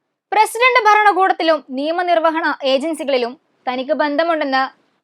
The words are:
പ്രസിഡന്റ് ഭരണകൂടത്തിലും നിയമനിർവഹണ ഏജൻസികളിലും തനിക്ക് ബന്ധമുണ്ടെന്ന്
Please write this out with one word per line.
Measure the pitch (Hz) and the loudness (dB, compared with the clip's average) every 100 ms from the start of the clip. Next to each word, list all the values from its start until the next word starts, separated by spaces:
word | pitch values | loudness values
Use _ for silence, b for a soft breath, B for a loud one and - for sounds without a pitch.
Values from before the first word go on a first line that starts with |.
| _ _ _ | _ _ _
പ്രസിഡന്റ് | 392 427 453 508 494 427 | 0 0 2 2 2 4
ഭരണകൂടത്തിലും | 427 415 370 381 381 330 311 262 | 4 4 2 2 0 0 0 -2
നിയമനിർവഹണ | 262 294 339 359 339 330 320 330 277 | -6 -4 -2 0 2 2 0 -2 -2
ഏജൻസികളിലും | 262 269 302 311 277 262 233 277 _ _ - | 0 0 -2 -6 -2 -2 -2 -8 _ _ -8
തനിക്ക് | 254 262 | -6 -4
ബന്ധമുണ്ടെന്ന് | 302 302 285 339 320 294 262 262 - _ _ | -2 0 0 -2 -2 -2 -2 -2 -8 _ _